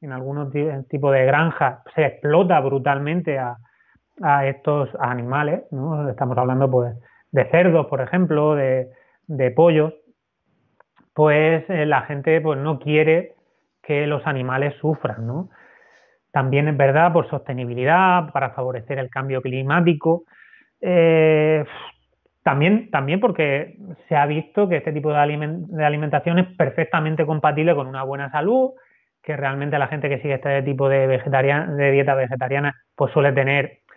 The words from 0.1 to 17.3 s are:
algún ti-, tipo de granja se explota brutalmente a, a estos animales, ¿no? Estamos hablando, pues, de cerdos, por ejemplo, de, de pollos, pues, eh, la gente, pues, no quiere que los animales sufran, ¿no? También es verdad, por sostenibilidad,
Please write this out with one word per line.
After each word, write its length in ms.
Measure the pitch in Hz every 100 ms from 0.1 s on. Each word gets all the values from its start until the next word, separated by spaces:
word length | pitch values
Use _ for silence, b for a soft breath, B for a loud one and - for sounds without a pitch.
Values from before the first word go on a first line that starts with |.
algún 400 | 127 131 143 143
ti-, 160 | 143 156 139 131
tipo 220 | 143 139
de 140 | 135 131
granja 580 | 147 165 - 135 - - -
se 100 | 143
explota 540 | - 147 160 180 160
brutalmente 800 | 135 139 127 139 143 175 160 139
a, 200 | 123 117 b b b b _ -
a 260 | 165 143 139
estos 420 | 135 - 147 127 -
animales, 600 | 123 123 120 139 147 190 -
¿no? 380 | 135 147 151 143
Estamos 280 | 120 127 123
hablando, 320 | 127 131 135
pues, 260 | 127 120 117 b b _
de 140 | 135 127
cerdos, 360 | 165 180 165 -
por 160 | 131
ejemplo, 540 | 127 180 175 151 151 147
de, 340 | 135 131 127 b b b -
de 240 | 139 127
pollos, 420 | 113 170 156 151 - _ _ _ _ _ _ _ _ _ _ _
pues, 500 | - 151 147 156 160 160
eh, 160 | 175 151
la 160 | 139
gente, 400 | - 143 139 160
pues, 160 | 156 135
no 220 | 147 143
quiere 540 | 147 151 156 165 185 - _ _ _ _
que 240 | - 147 147
los 180 | 147 160
animales 480 | 135 127 131 143 -
sufran, 460 | 151 151 123 110 113
¿no? 220 | 139 190 b b b b b b b _
También 360 | 139 131 139 151
es 100 | 139
verdad, 360 | 139 143 175
por 160 | 170
sostenibilidad, 1000 | -